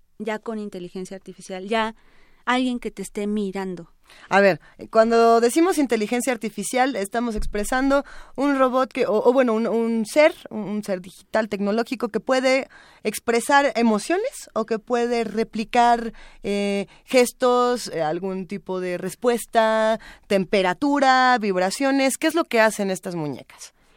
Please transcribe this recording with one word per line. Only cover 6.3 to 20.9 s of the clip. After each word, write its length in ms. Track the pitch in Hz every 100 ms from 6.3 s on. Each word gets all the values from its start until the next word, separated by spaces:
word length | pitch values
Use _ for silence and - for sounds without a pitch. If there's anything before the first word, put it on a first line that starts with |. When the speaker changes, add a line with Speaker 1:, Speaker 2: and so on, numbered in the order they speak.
Speaker 2:
artificial, 640 | 233 220 - 190 247 269 208
estamos 400 | 202 233 240 214
expresando 720 | - 208 208 254 269 277 - - - -
un 240 | 285 269
robot 340 | 262 240 262
que, 140 | 262 175
o, 80 | 208 240
o 60 |
bueno, 200 | 262 247
un, 120 | 220 226
un 400 | 226 226 226 208
ser, 300 | 302 311 - -
un, 80 | 214
un 240 | 190 214
ser 180 | 208 185
digital 480 | 180 - _ 220 220
tecnológico 600 | 196 202 226 233 233 240
que 100 | 214
puede 480 | - 262 262 262 - - - _
expresar 680 | 208 - - 233 254 285 277 220
emociones 760 | 233 214 - 359 523 - -
o 140 | 220 220
que 100 | 220
puede 460 | - 240 240 240
replicar, 880 | 220 208 226 220 220 247 240 233 226 - - -
eh, 420 | 202 202 202 - - _ -
gestos, 840 | 254 240 - 254 247 247 247 160
eh, 160 | 160
algún 420 | 156 170 190 190 175
tipo 340 | 196 - 185
de 200 | 180 175
respuesta, 1000 | 180 - 240 240 - 226 220 220 220 220 - - -
temperatura, 1080 | 196 185 202 185 180 285